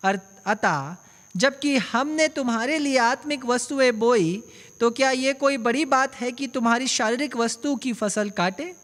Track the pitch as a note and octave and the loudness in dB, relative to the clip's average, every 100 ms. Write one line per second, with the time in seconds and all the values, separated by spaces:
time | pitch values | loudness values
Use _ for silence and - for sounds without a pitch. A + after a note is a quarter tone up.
0 | F#3+ G3+ - - F#3+ G#3+ G3+ D3+ C#3 F3+ | 0 -2 -6 -12 -4 0 0 0 -4 -12
1 | _ _ _ F3+ B3+ C4+ D4 C4+ F3+ A#3 | _ _ _ 0 0 0 0 0 0 -2
2 | C#4+ D#4 D#4 D#4 B3+ A3 A#3+ D#4 C#4+ C4 | -2 0 0 0 -2 -2 0 0 2 2
3 | A#3 C4+ D4 D4 B3+ B3 - C#4 B3+ A3 | 2 0 -4 -6 0 -2 -2 2 2 4
4 | A#3 A#3+ E3 F#3+ - - - - A#3 A#3+ | 2 4 2 -2 -8 -20 -20 0 0 2
5 | C4 C4 C4 C4+ C#4 C#4 A3+ A#3+ D#4 C4 | 0 2 0 2 0 0 0 0 2 2
6 | C4+ - B3 B3+ C4+ C4+ A#3 A#3 B3+ - | 2 -2 -8 -6 -6 -2 2 2 0 0
7 | G#3+ A#3+ D4 A#3+ A#3 A3+ C#4+ C#4 C4 A3+ | 0 0 -2 -2 -2 -2 -4 -2 -4 -4
8 | G#3+ G#3 G#3 G3 F3+ F#3+ E4 F4+ | -2 -2 -4 -2 -2 -2 -12 -12